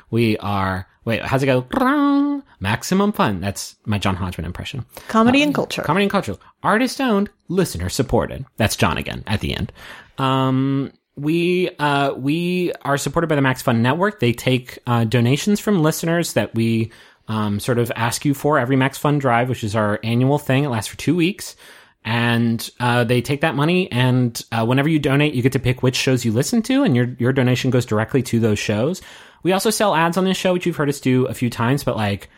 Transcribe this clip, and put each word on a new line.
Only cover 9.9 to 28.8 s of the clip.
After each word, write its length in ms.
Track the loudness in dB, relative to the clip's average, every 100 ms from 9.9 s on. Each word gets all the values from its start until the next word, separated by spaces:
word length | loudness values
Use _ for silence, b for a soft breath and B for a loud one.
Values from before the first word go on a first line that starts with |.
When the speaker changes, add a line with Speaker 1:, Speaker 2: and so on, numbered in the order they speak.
| B B -4
Speaker 1:
Um, 760 | 0 2 2 0 0 -2 -4 _ _ -8
we, 540 | -2 0 2 0 -2 -2
uh, 340 | 0 2 0
we 580 | -2 -2 0 0 0 -2 -4
are 140 | -2 -2
supported 300 | 0 -2 0
by 80 | 2
the 60 |
Max 200 | 2 0
Fun 200 | 0 2
Network. 380 | 2 2 -2 0
They 140 | -2
take, 440 | 0 0 -2 -4 -12 -2
uh, 180 | 0
donations 560 | 2 2 2 2 0 0
from 220 | 0 2
listeners 520 | 2 0 -2 -2 0
that 200 | -2 -2
we, 380 | 0 0 0 -2 B B B -6
um, 320 | -2 -2 -2
sort 200 | 0 0
of 120 | 0 -2
ask 280 | -4 -2
you 100 | -2 0
for 240 | 0 0
every 160 | 2 2
Max 220 | 0 0
Fun 200 | 0 2
Drive, 320 | 2 2 0
which 140 | -2
is 120 | -2 0
our 240 | 0 0
annual 340 | 0 2 2 2
thing. 260 | 2 0
It 60 | 0
lasts 200 | -2 -6
for 80 | -6
two 180 | -2 2
weeks. 400 | 0 -2 -12 -16 B B B B -4
And, 640 | 0 2 2 2 0 -6 -4
uh, 240 | 0 2
they 180 | 2 2
take 200 | 0 -2
that 140 | 0 0
money, 360 | 2 2 0
and, 480 | 0 2 2 0 -2 -6
uh, 140 | -2 0
whenever 220 | 2 2
you 100 | 2
donate, 340 | 2 2 2
you 80 | 2
get 100 | 0
to 60 | 2
pick 240 | -2 0
which 120 | 0 0
shows 280 | 0 2
you 80 | 2
listen 300 | 0 0 0
to, 200 | 2 2
and 120 | 4 2
your, 200 | 0 0
your 140 | 0
donation 360 | 2 2 2 2
goes 160 | 0 0
directly 360 | 0 0 0
to 160 | 0 0
those 200 | 2 0
shows. 420 | -2 0